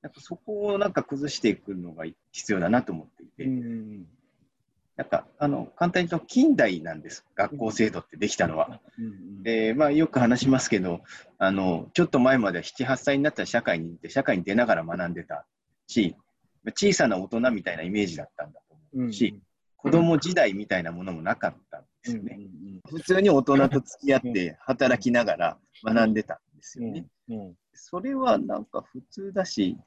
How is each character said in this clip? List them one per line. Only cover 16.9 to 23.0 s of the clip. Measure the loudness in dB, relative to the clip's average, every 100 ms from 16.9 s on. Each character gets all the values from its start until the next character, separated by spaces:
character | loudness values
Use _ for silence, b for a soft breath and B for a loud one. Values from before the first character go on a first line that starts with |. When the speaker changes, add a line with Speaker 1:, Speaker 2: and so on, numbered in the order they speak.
Speaker 1:
さ | 4 2
な | 0
大 | -2
人 | 0 0
み | 0
た | -4
い | -6
な |
イ | -4
メ | -2
ー | -2
ジ | -4
だ |
っ | -14 -12
た | -14
ん |
だ | -14 _
と | _ _
思 | -6 -6
う |
し、 | 0 -2
Speaker 2:
う |
ん | -2
う |
ん。 | _ _ _ _
Speaker 1:
子 | 2
供 | 4 6 2
時 | 2
代 | 2 2
み | 0 -4
た | -4
い |
な | -4
も | -8
の | -10
も | -8
な | -4 -4
か | -4
っ | -8 _
た | -20
ん |
で | _ _
す | -10 -8
よ |
ね。 | -8 -12
Speaker 2:
う |
ん |
う | -18
ん | -18 -18 -18 -12
う |
ん。 |
Speaker 1:
普 | -12